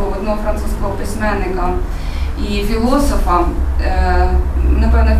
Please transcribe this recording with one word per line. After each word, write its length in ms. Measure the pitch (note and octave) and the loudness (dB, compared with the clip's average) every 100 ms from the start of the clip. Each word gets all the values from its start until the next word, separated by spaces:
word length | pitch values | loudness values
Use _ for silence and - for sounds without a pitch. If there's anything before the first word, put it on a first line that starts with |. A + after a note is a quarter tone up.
| G3+ G3+ | -2 -2
одного 200 | G#3+ G#3 | -4 -4
французького 460 | G#3 G#3 - - G#3 G3 | -2 -2 -2 -2 -4 -4
письменника 720 | G#3 - G#3+ G#3 F#3 F#3 - - - - - - - - G#3 | -4 -4 -2 -2 -2 -2 -2 -2 -4 -4 -4 -4 -4 -4 -2
і 140 | G3+ | -2
філософа. 760 | G#3 A3 A#3 C#4+ C#4+ - - F3 E3+ - - - - | 0 0 2 2 2 2 2 2 0 0 0 0 0
Е, 440 | F#3+ F3+ - - - - - - - | 2 2 2 2 2 0 0 0 2
напевне, 400 | A3+ - A#3 A3 | 4 4 4 4